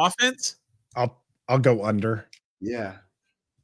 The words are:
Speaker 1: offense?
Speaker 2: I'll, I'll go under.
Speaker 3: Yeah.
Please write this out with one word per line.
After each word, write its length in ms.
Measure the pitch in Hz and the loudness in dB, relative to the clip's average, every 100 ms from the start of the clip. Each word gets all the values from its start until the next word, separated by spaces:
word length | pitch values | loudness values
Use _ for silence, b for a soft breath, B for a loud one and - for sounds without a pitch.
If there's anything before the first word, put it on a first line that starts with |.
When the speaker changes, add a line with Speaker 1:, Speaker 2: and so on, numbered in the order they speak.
| 175 | 0
Speaker 1:
offense? 480 | - 247 262 - - _ _ _ 123 | 2 0 0 -8 -10 _ _ _ -4
Speaker 2:
I'll, 260 | 123 - _ _ - | -4 -4 _ _ 0
I'll 100 | 131 | 2
go 240 | 127 113 | 4 2
under. 420 | 104 104 110 110 - _ _ - | 0 0 0 -4 -8 _ _ -12
Speaker 3:
Yeah. 360 | 101 120 101 101 _ _ _ _ _ _ | -8 -6 -8 -12 _ _ _ _ _ _